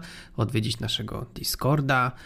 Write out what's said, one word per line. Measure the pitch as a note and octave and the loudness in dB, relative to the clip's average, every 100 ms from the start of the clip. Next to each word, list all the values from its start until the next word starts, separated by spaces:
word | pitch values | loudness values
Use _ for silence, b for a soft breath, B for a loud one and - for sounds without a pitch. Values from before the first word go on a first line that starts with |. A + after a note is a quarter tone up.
| B B B - | B B B -2
odwiedzić | A2 A#2 A2 A2 | 2 2 0 -2
naszego | A2+ - G#2 - A#2+ | -2 -2 -4 -6 -8
Discorda, | - - - B2+ D3 C3+ C3 B2+ B | -6 -6 0 2 4 4 4 2 B